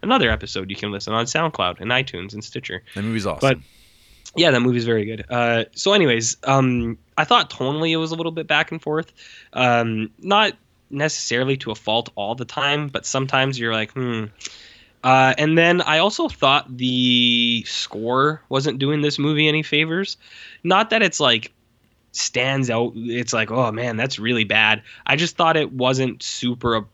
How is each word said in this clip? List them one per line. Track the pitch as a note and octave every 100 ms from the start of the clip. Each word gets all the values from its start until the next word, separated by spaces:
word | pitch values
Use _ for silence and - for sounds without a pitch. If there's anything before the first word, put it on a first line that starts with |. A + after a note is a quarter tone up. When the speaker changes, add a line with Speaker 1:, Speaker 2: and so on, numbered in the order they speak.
Speaker 1:
another | F#3+ B3+ B2
episode | A2 G2+ G#2 F#2+
you | G2
can | G#2
listen | G2 G2+
on | A2+ A#2+
SoundCloud | D3+ E3 - F2+ F2+
and | G#2
iTunes | B2 C3 F2 F#2+
and | G#2+
Stitcher. | - C3 C3 F#2 - -
Speaker 2:
That |
movie's | G#2+ A2+ G2
awesome. | D2 C3+
Speaker 1:
But | B2 - _ _ _ _ - - -
yeah, | E3+
that | B2+
movie's | B2 A#2+ A#2
very | A2+ G#2
good. | A2 -
Uh, | A#2+ A#2+ A#2 A2 -
so | -
anyways, | G#3 D#3+ A#2 A2+ - -
um, | C3+ C3 B2 A#2 A2+ _ -
I | D#3
thought | A#3+ F3+
tonally | - C3 D3+ D#3+
it | D#3+
was | D#3+
a | E3
little | E3
bit | D#3+ D#3
back | D3+ D#3+
and | D#3+
forth. | - D3+ E3 _ - - -
Um, | - B2 A#2+ A#2 A2 G#2+ _
not | E3+ G3+ G#3+ - _ _ _
necessarily | C#3 D3+ - - A#2+ C3 C3+
to | A#2
a | G#2+
fault | - A2+ A2+ -
all | G2+ A#2+
the |
time, | A#2+ - C#3 D3 D3
but | - -
sometimes | C3+ C3+ C3+ C3+ C3
you're | A#2
like, | A2 A2
"Hmm." | - B2 A#2 G#2+ _ - - - - _ _
Uh, | B2+ C3 C3 B2+
and | D3+ E3
then | E3+ F3
I | D#3+ D#3
also | F#3+ - E4
thought | - C3+ C#3+ - B2
the | B2+ B2+ B2+ B2 A#2+ A#2+ A#2+ A#2 A2
score | - - G#2 A2+ B2+ D3 D#3 _
wasn't | C3+ C#3+ C3
doing | C#3 D3+
this | D3 C#3+
movie | C#3+ D3+ D3+
any | D3+
favors. | D3+ D3+ D#3+ E3 G3 - - - - - E3+
Not | F#3+ A3
that | A3
it's, | G3 -
like, | C#3+ A2+ G#2+ _ _ _ _ _ _
stands | - - - B2+ C3+ B2+
out. | A2+ A#2 A2
It's | A#2 A#2+ A2+
like, | A#2 A2
"Oh | A#2 A#2+
man, | A2 B2 A2
that's | B2 A2+
really | A2 A#2+
bad." | A2 G#2 G#2+ G#2+ - - -
I | C#3
just | E3+ -
thought | E3 D#3+
it | D3
wasn't | C3 B2+ C3 C3 -
super | - - B2 B2 A#2+ A2+ G#2